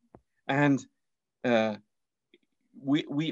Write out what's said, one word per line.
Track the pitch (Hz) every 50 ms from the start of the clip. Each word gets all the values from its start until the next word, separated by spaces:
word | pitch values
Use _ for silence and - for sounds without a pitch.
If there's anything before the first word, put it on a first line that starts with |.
| _ _ - - _ _ _ _ _
And, | - 135 143 147 143 139 127 - _ _ _ _ _ _ _ _ _ _ _ -
uh, | 127 120 110 110 110 104 101 _ _ _ _ _ _ _ _ _ _ _ _ _ _ _ _ _ _ _ - 139
we, | 135 143 160 -
we, | - 143 143 160 156